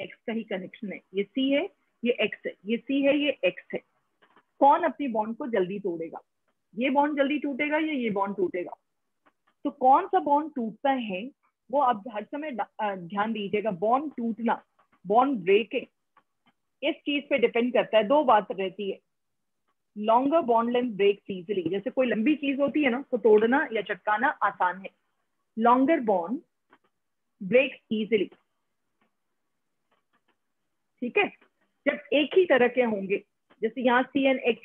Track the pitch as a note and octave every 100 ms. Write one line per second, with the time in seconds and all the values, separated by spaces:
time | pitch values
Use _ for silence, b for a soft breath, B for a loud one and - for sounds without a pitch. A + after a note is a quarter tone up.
0 | G3 - - A3+ - F#3 F#3 - G3+ D#3+
1 | - F#3+ G3+ - C4+ C#4 G4 _ _ _
2 | A#3 - G#3 - E3+ - F#3+ A#3 - C#4
3 | C#4 C#4+ D4 - F3+ - - - - _
4 | _ _ _ _ _ - C#4 D#4+ E4 -
5 | C#4+ G#3+ G#3+ A3+ D4 A3 F3+ G3+ G3 E3+
6 | E3 - - _ _ _ _ F3 C4 C#4
7 | D4 C#4+ C#4 D4 D4 B3+ D4 D4+ D#4 C#4+
8 | A3+ G3 G3 G3+ F3+ F3+ E3+ - _ _
9 | _ _ _ _ _ _ C#4+ - B3+ C#4+
10 | F#4+ F#4 D4 C#4+ D#4 C4 A3+ - C4+ C4+
11 | A3 F#3 B3 - _ _ - C4 C4 A3+
12 | A#3+ G#3+ G#3+ D4 D#4 A3+ G3 - G#3+ F#3+
13 | E3+ G3+ A3 A3+ G3 G3+ G#3+ F3 G#3 B3+
14 | D4+ - A#3 A3 A3+ F#3+ - _ _ _
15 | F3+ G#3+ C#4 B3 E3+ G3+ A#3 A3+ - _
16 | _ _ _ _ _ _ _ _ D4 -
17 | - C#4+ C#4+ C#4 A3+ A#3 B3 A#3 F#3 A3
18 | G#3 D4 C4 G#3+ G3+ F#3+ F#3+ F3+ G3 -
19 | _ _ _ _ _ _ _ _ _ G#3
20 | G#3+ A#3 C#4 D#4+ A#3 A3+ A#3 B3 B3 F#3+
21 | G3+ G3+ - F#3+ F3 F#3+ E3 G3 B3 C4+
22 | B3+ G#3+ A3+ D4+ C#4 C4+ C#4 D4+ C#4 A#3+
23 | - A#3+ A3+ G#3+ A3+ C#4 D4+ A3 G3 G3
24 | - G#3+ C#4 - G3+ G3 F3+ F#3+ F#3+ _
25 | _ _ _ _ _ - A#3 B3+ C4+ E4
26 | A3 F#3 E3+ C#4+ - _ _ _ _ _
27 | _ _ _ - F#3+ B3 C4+ - - G#3+
28 | G#3 A3 F3 - _ _ _ _ _ _
29 | _ _ _ _ _ _ _ _ _ _
30 | _ _ _ _ _ _ _ _ _ _
31 | A#3+ G#4 D4 - _ _ _ _ C#4 D4
32 | - C#4+ D4+ F#4+ F4+ C4 A#3+ B3 A#3+ G#3
33 | F#3+ G3 - _ _ _ A3 C4 B3 B3
34 | B3+ C#4 C4+ C4 A#3+ A3+